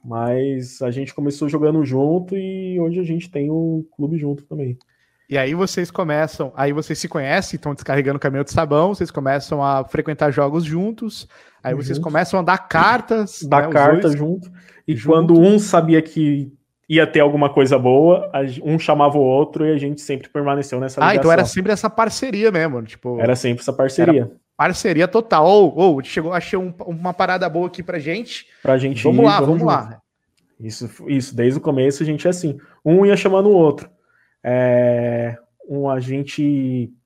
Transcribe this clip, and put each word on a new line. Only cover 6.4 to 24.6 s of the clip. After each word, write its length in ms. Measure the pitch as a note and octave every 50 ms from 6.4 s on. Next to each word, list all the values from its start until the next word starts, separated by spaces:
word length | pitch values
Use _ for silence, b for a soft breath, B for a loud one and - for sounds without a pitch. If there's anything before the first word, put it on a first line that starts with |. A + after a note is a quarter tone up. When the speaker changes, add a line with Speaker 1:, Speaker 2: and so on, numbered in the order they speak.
| D3+ C3 -
Speaker 2:
aí 160 | C3 C#3 C#3+
vocês 260 | C#3+ D3+ D3+ - D#3 -
se 80 | -
conhecem, 500 | - - D#3+ C3+ C3+ D#3 G3 F#3 - -
estão 180 | D#3 - D3+ C#3+
descarregando 420 | - - - C3+ C#3+ C3+ C#3 C#3
o 40 | C#3+
caminhão 220 | - C#3+ C3+ C#3
de 80 | C#3+ -
sabão, 440 | - F3 E3 D3 D3 D3 E3 G3 G#3
vocês 160 | - F#3 -
começam 520 | - D3+ C#3 C3+ C#3 C#3+ C3+ - D#3 C#3+
a 220 | C#3 C#3 C#3 C3+ C3
frequentar 460 | - - - D#3 D#3+ D3+ - D#3 D3
jogos 340 | C3 D3 C#3+ C#3+ D3 E3+ E3+
juntos, 640 | D3 D#3 E3+ F#3+ A3 A3+ A3 A#3+ G#3+ - - - b b b b b b b
aí 120 | - B2+ B2+
vocês 240 | C#3+ C3 C3 C3+ C#3+
Speaker 1:
Juntos. 40 |
Speaker 2:
começam 380 | E3+ D#3+ D3+ D#3+ F3+ F3 - F#3+
a 20 |
dar 240 | F3 F3 F#3 F#3+ -
cartas, 760 | - - D#3+ E3+ G#3 A#3+ B3 A#3 - A3+ A3 G#3 G3 - -
Speaker 1:
Dar 200 | D#3+ C3+ C#3+ C#3+
Speaker 2:
né, 60 | D3 D#3+
os 40 | D3+
Speaker 1:
carta 340 | D3 C#3+ D3 D#3 F3 - D#3+
Speaker 2:
dois 100 | D3 C#3+
Speaker 1:
junto. 320 | D3+ D#3+ F3+ F#3 - - b b b b b b b -
E 80 | D#3+
Speaker 2:
junto. 180 | A2+ G#2+ D3 D#3+
Speaker 1:
quando 240 | E3 E3 E3+ E3+ E3
um 200 | E3+ G3 G#3 G#3
sabia 420 | G#3 - - E3+ D#3+ D#3+ D#3+ D#3+
que 500 | D#3 D#3+ - D#3+ D#3 D3 C#3+ C#3+ C#3 C3+ - _ _ _ _ _ _ -
ia 180 | D#3 D#3+ D#3
ter 140 | D#3 - D3+
alguma 320 | D3 D3 D3 D3 C#3+ C#3
coisa 260 | - C#3+ C3+ C3 C#3 B2+
boa, 500 | B2 B2 B2+ C3+ D#3 E3+ F3+ - - -
a 120 | - C#3 C#3
gen-, 180 | C3+ B2+ C#3+ -
um 140 | D3+ D#3 D#3+
chamava 400 | - - D3+ D3 D3 C#3+ C#3+ D3
o 40 |
outro 440 | C3+ B2+ C3 C3+ D3+ D3+ - D#3 D#3
e 40 | D#3
a 80 | D#3 C#3+
gente 220 | C#3 C#3 D3 C#3+
sempre 300 | - - C#3 C3 C3+ -
permaneceu 500 | _ D3 C#3+ C#3 C#3 C#3+ C#3 - C3 B2
nessa 240 | C3 C3+ C3 - D3+
Speaker 2:
Ah, 100 | F3 G#3+
então 160 | C3+ C#3 D#3+
era 120 | E3 -
Speaker 1:
ligação. 120 | - A2+ -
Speaker 2:
sempre 180 | F#3 F#3 G#3
essa 180 | G#3 G3 - G#3
parceria 600 | - - A3+ G#3+ - - C4 C4+ G#3 G3+ A3 A3
mesmo, 320 | G3 E3 D#3+ D#3+ C3 A#2+
tipo, 380 | A2+ A2 - _ - B2 B2 A#2
Speaker 1:
Era 160 | A2+ A#2+ B2
sempre 240 | B2 - B2 A#2+ A#2+
essa 120 | - -
parceria. 500 | B2+ - C3+ C3+ - - E3+ E3+ D#3 C3
Speaker 2:
era 80 | A#2+ A2+ - _ _ _ _
parceria 500 | -